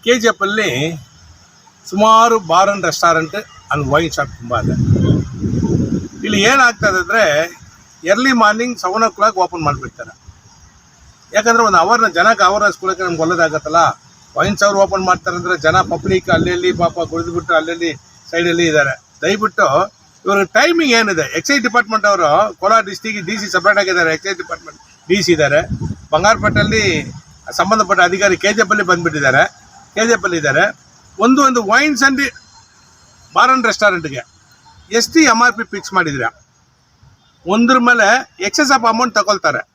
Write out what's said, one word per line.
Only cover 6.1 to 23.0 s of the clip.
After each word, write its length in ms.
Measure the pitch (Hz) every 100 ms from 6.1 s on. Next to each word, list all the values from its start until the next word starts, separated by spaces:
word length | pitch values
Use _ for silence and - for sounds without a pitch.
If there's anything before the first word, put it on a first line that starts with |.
| - 214
ಇಲ್ಲಿ 140 | 196
ಏನಾಗ್ತದೆ 580 | 208 269 240 233 214 185
ಅಂದ್ರೆ, 540 | 175 220 175 147 170 - - - _ _
early 280 | 170 208 269
morning 460 | 240 214 214 247 240
seven 240 | 180 208 226
o'clock 240 | - 208
ಓಪನ್ 280 | 185 175 175
ಮಾಡ್ಬಿಡ್ತಾರೆ. 580 | 151 139 127 - 117 - - _ _ _ - _ _ _ - _ _
ಯಾಕಂದ್ರೆ 300 | 202 220 233
ಒಂದು 140 | 226 180
ಅವರ್ನ 300 | 175 233 220
ಜನಕ್ಕೆ 360 | 165 202 226
ಅವೇರ್‌ನೆಸ್ 340 | 185 208 202 -
ಕೊಡೋಕೆ 240 | 190 180
ನಮ್ಗೆ 200 | 185 165
ಒಳ್ಳೇದಾಗತ್ತಲ್ಲ. 760 | 160 175 160 151 151 165 151 - _ _ _ -
ವೈನ್ 220 | 185 208
ಶಾಪ್ 160 | 202
ಓಪನ್ 280 | 196 196 196
ಮಾಡ್ತಾರೆ 340 | 185 180 185 175
ಅಂದ್ರೆ 220 | 175 175
ಜನ 220 | 156 180
ಪಬ್ಲಿಕ್ 500 | 185 170 180 185 190
ಅಲ್ಲಲ್ಲಿ 420 | 165 170 180 180
ಪಾಪ 280 | 170 170 170
ಕುಡಿದ್ಬಿಟ್ಟು 540 | 165 165 170 170 160
ಅಲ್ಲಲ್ಲಿ 400 | 165 160 170 170 143 _ _ -
ಸೈಡಲ್ಲಿ 360 | 170 175 170 170
ಇದ್ದಾರೆ. 360 | 151 139 131 _ _
ದಯವಿಟ್ಟು 800 | 160 202 208 - 165 135 - _ _ _ 185
ಇವ್ರ 180 | 196
ಟೈಮಿಂಗ್ 480 | 185 220 302 330 294
ಏನಿದೆ, 460 | 233 214 165 139 160
ಎಕ್ಸೈಸ್ 240 | - 277
ಡಿಪಾರ್ಟ್ಮೆಂಟ್ 440 | 226 233 208 220 208
ಅವರು 480 | 196 156 160 208
ಕೋಲಾರ 260 | 170 190 226
ಡಿಸ್ಟ್ರಿಕ್ಟ್ 420 | 202 185